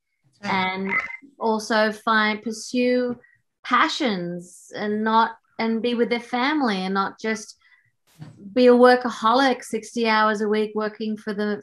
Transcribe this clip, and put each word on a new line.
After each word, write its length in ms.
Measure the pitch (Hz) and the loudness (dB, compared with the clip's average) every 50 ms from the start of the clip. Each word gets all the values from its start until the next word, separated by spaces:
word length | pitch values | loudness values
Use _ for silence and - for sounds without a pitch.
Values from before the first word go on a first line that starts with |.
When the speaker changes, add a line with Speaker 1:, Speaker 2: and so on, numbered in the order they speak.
| _ _ _ _ _ _ _ _ | _ _ _ _ _ _ _ _
Speaker 1:
That's 120 | 202 202 196 | -6 -4 -2
right. 200 | 190 185 185 185 | -2 -2 -2 -4
Speaker 2:
and 180 | 190 196 190 196 - - - - - - - _ | -4 -4 -4 -4 -4 -6 -6 -14 -18 -20 -20 _
also 540 | _ 220 226 220 220 214 - 233 214 214 220 | _ -2 -2 -2 -2 -2 0 2 2 2 2
find, 500 | 208 214 - 233 220 214 214 214 214 214 | 0 -4 -2 0 2 2 2 0 -2 -4
pursue 760 | - 226 214 220 - - - 247 247 247 247 247 247 247 240 247 _ _ _ _ _ _ _ _ _ | -6 -8 -8 -8 -10 -6 -2 0 2 2 2 0 0 -2 -6 -8 _ _ _ _ _ _ _ _ _
passions 1080 | - 277 233 285 311 - - 320 240 202 180 175 175 175 175 175 180 - - - - - | -2 0 2 2 0 0 -2 -2 -2 -2 -2 -4 -6 -8 -8 -12 -14 -20 -20 -20 -14 -10
and 300 | 135 208 208 208 214 214 | -8 -6 -4 -4 -2 -2
not, 280 | 220 220 226 233 - - _ _ _ _ - | 2 4 4 2 2 -2 _ _ _ _ -6
and 220 | 226 226 226 226 | -4 -2 -2 -2
be 120 | 214 240 240 | -2 -2 0
with 160 | 226 240 208 | 0 0 0
their 120 | 240 233 | -2 -6
family 560 | 233 - - 247 247 277 311 302 269 233 202 | -6 -6 -4 -2 -2 0 0 0 0 0 -2
and 160 | 185 185 190 196 | -2 -2 -2 -2
not 260 | 196 196 - - _ | -2 -2 -4 -6 _
just 380 | - 220 220 214 - - - _ _ _ _ _ _ _ _ _ _ _ _ _ - - - - - 196 - | -6 -6 -6 -6 -8 -16 -20 _ _ _ _ _ _ _ _ _ _ _ _ _ -20 -20 -20 -20 -20 -4 2
be 140 | 254 247 | 6 6
a 40 | 247 | 8
workaholic 880 | 247 240 247 247 247 247 247 240 - - 220 220 233 254 277 269 240 254 - | 8 8 8 8 8 6 2 -6 -6 -2 0 2 2 4 2 2 0 -2 -6
sixty 440 | - - 220 220 - - 240 226 | -8 -8 -8 -8 -8 -6 -2 0
hours 320 | 226 214 214 214 214 220 208 | 2 2 2 2 2 0 0
a 80 | 220 | 0
week 240 | 208 214 214 214 214 214 | 0 0 0 -2 -2 -4
working 440 | 214 214 214 214 - 220 214 214 | -4 -6 -6 -6 -6 -8 -6 -6
for 160 | 208 - 214 208 | -8 -8 -8 -6
the, 280 | 196 208 208 208 - | -4 -4 -4 -4 -6